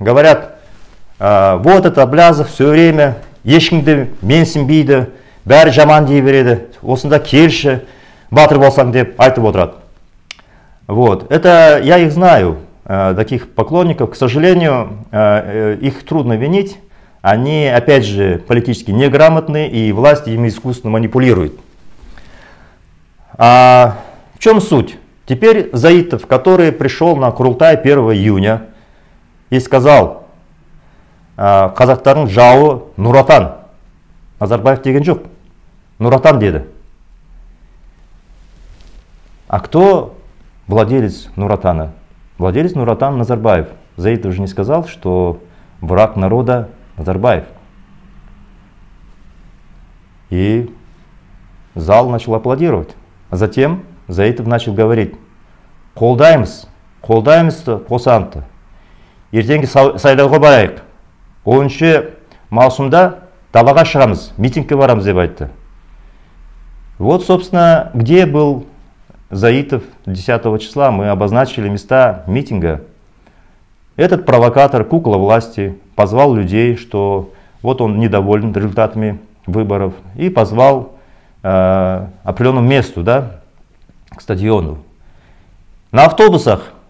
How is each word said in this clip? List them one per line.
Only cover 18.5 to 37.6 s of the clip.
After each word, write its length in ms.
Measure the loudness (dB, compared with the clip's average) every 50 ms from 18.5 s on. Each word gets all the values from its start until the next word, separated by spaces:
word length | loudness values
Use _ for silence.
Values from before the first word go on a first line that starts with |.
| -2 -2 0 -2 -8 -6 -6 -4
неграмотны, 800 | -2 0 0 0 2 4 4 4 4 0 -4 -4 -6 -6 -6 -4
и 240 | -4 -4 -2 -2
власть 340 | -2 2 2 2 2 2 -2
ими 220 | -8 -4 -4 -4 -4
искусственно 420 | -6 -6 -8 -10 -10 -8 -6 -6
манипулирует. 600 | -4 -4 -4 -2 -2 0 2 2 2 0 -2 -6 -8 -14 -20 _ _ _ -20 -20 -20 -20 -20 -20 -20 -20 -20 -20 -20 -20 -20 -20 -20 _ -20 -20 _ _ _ _ _ _ _ _ _ _ _ _ -2 2
А 600 | 4 6 6 6 6 6 6 6 4 4 0 -8 -16 -20 -20 -20 _ _ _
в 60 | _
чём 200 | 0 2 2 2
суть? 380 | 0 0 -2 -2 -2 -4 -12 -20 _ _ _ _ _
Теперь 440 | -8 -4 0 2 2 2 2 -2 -4
Заитов, 540 | -4 0 2 4 4 4 2 0 -6 -8 -2
который 460 | -2 -2 0 2 2 2 4 2 0
пришёл 420 | 0 -2 -6 -6 -4 -2 -2 0 0
на 160 | 0 -2 -2
Курултай 500 | -2 0 -2 -2 2 2 4 4 4 2
первого 320 | 2 2 2 2 2 0
июня 500 | 0 0 0 0 0 0 0 -2 -2 -4 -8 -16 _ _ _ _ _ _ _ _ _ _ _ _ _ _ _ _
и 100 | -4 -4
сказал: 640 | -2 0 0 2 4 6 6 6 4 2 -6 -14 -20 -20 _ _ _ _ _ _ _ _ -20 -20 _ _ _ _ _ _ _ _ _ _ _
«А, 360 | -4 0 2 2 2 2 0 0
қазақтардың 500 | 0 2 2 2 2 2 0 2 2 0 0
жауы 540 | 2 4 6 6 6 6 4 2 0 -2 -10 -16 -10
Нур 200 | -4 -2 2 4
Отан, 360 | 4 4 6 4 4 4 0 -8 -16 -20 _ _ _ _ _ _ _ _ _ _ _ -20 -20 _ -10
Назарбаев 420 | -4 -4 -4 -2 0 -2 -2 0
деген 220 | -2 -2 -2 0 0
жоқ, 200 | -2 -4 -4 -8 -18 -20 _ _ _ _ _ _ _ _ _ _ _ _ _
Нур 140 | -2 0 0
Отан 260 | 2 2 0 0 2
деді». 240 | -2 -2 -4 -6 -10 -12 -20 -20 -20 -20 -20 _ _ _ -20 _ _ _ -20 -20 -20 -20 -20 _